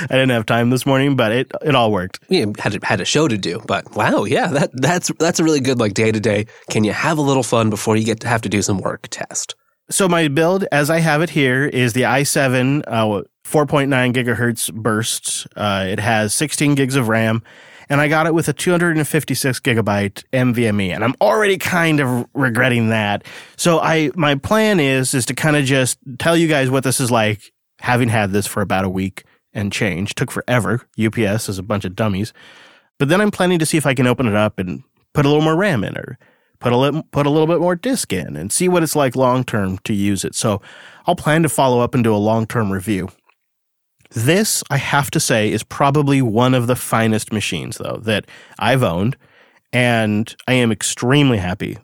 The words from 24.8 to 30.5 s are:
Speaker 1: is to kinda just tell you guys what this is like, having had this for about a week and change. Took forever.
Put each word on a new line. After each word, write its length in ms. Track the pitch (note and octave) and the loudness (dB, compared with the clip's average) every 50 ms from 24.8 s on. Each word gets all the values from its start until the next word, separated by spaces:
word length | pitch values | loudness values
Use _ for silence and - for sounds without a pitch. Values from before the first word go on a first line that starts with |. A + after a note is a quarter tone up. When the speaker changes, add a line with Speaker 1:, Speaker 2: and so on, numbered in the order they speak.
| C#3+ C3+ C3+ C3 C3 - C#3+ | 2 2 2 0 0 0 -2
Speaker 1:
is 140 | C3 A#2 | -2 -2
to 80 | - B2+ | -2 -4
kinda 260 | - - D#3 D3 D3 | -2 0 2 2 2
just 380 | C#3 B2+ C#3 C3+ B2+ - - _ - C3 A#2+ | 2 2 2 2 2 0 -2 _ -10 -14 -8
tell 180 | - - E3 E3+ | -4 0 0 2
you 120 | E3 E3 | 2 2
guys 240 | D#3 D#3 C#3 C3 B2+ | 2 2 2 2 0
what 120 | C3+ C3+ - | 0 0 0
this 160 | C3 - - | 0 -2 0
is 120 | C3 A2 | 0 2
like, 400 | B2 A2+ G#2+ G#2+ G#2+ - - - _ _ _ _ _ - | 2 2 2 0 -2 -4 -8 -20 _ _ _ _ _ -8
having 300 | - B2 B2 A#2+ C3 A#2 | -2 0 2 2 2 2
had 220 | A2 A2 G#2 F#2+ | 2 0 0 0
this 160 | G2 G2+ - | 0 -2 -2
for 140 | - - G#2+ | -2 -4 -4
about 240 | G2 F2+ G2 F#2+ G2 | -2 -2 0 0 0
a 40 | F#2 | -2
week 340 | F#2 F#2+ F#2+ F#2+ - - - _ _ _ _ _ - | -2 -2 -4 -4 -6 -10 -20 _ _ _ _ _ -8
and 180 | G#2+ G2+ G2 | -6 -6 -4
change. 440 | - - A#2 G2 D#2+ E2+ G2+ - - | -4 -2 -2 -2 -2 -4 -6 -6 -4
Took 160 | - C#3+ - | -4 -6 -4
forever. 560 | - - - - | -6 -6 -2 0